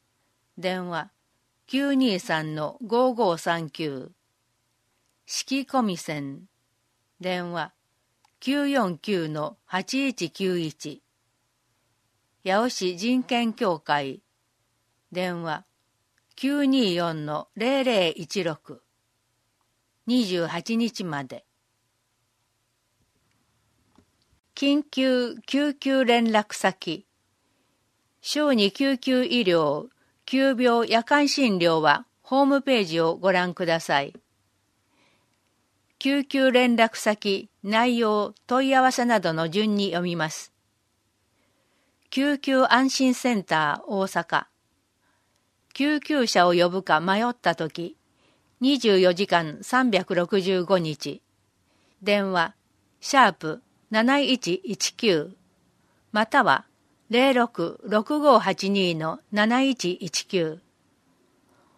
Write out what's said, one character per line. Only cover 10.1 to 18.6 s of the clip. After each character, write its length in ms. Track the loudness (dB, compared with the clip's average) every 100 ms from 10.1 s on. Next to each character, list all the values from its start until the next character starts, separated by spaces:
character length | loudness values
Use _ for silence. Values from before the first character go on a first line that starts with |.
| -4 -8
九 260 | -4 -4 -2
一。 460 | -6 -8 -14 -16 _ _ _ _ _ _ _ _ _ _ _ _ _ _ -2
八 120 | 0
尾 80 | 0
市 280 | -2 -4 -2
人 280 | -2 -2
権 280 | 0 -2 -2
協 260 | -2 -2 -2
会。 420 | -2 -2 -4 -10 _ _ _ _ _ _ _ _ _
電 320 | -8 -6 -6
話、 220 | -8 -10 -12 _ _ _ _ _ _ -6
九 280 | -4 0
二 300 | 2 2 2
四 320 | 0 -2 -4 -6
の 220 | -8 -8 -6
零 260 | -2 0
零 260 | 0 2 0
一 340 | -2 -8 -4
六。 400 | -4 -6